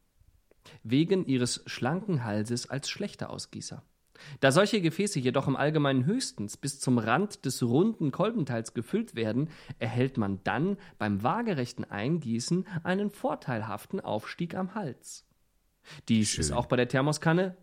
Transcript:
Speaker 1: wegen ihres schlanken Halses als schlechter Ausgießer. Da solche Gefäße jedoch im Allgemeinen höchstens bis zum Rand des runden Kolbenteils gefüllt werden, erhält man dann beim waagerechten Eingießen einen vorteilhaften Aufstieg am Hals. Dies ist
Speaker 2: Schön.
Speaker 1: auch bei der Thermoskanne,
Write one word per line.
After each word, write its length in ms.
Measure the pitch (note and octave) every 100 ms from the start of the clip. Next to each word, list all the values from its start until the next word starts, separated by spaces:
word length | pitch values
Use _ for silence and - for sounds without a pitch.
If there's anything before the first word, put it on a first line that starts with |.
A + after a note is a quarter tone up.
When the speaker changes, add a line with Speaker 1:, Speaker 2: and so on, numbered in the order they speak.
| _ _ _ _ _ _ - -
Speaker 1:
wegen 440 | A2 C3 E3 F#3+ D#3+
ihres 360 | B2+ B2 - -
schlanken 580 | - B2 F3+ G#3+ D3+
Halses 460 | A#2 G#2+ G#2+ A#2+ -
als 180 | C3+ -
schlechter 420 | - G3+ - -
Ausgießer. 520 | - - G#2 - - - _ _ - - C#3
Da 120 | C3+
solche 280 | D3+ G#3 A3
Gefäße 380 | E3 E3+ G3+ D3
jedoch 300 | B2+ C3+ C#3
im 80 | C3
Allgemeinen 480 | C#3+ D#3 C#3+ C3+
höchstens 520 | C3+ B3+ - - G#2 -
bis 220 | C#3+ -
zum 180 | C3+ B2
Rand 460 | A2 C3+ G#3 -
des 180 | C3+ -
runden 500 | A#2+ C3+ A3 A3 D3+
Kolbenteils 600 | - G#3 A#3 C3 A#2 A2+
gefüllt 440 | A#2+ - G#3 A3+ A#2
werden, 320 | G#2+ A#2 D#3+ - - -
erhält 360 | A2+ A#2+ C3+ -
man 240 | G2+ F#2+
dann 320 | G2+ A2 F3+ G3 - -
beim 240 | G#3 G2
waagerechten 640 | B2 G3+ A#3 D3 A#2+ -
Eingießen 800 | G#2 G2+ A#2+ E3+ A#2+ A2+ - E3+ F#3 E3+
einen 260 | F3 F#3+ G3+
vorteilhaften 920 | - C#4 - - A2+ A2 G2+ - F#3+
Aufstieg 540 | - G#2+ - - F3
am 200 | F#3 F#3
Hals. 520 | A3 D#3+ - - - _ _ _ _ _ _ - - -
Dies 300 | A2+ G#2 -
ist 100 | -
Speaker 2:
Schön. 80 | A#2+
Speaker 1:
auch 100 | -
bei 100 | B2
der 100 | A#2+
Thermoskanne, 720 | C3+ D3 D3 E3 E3+ F#3 F3+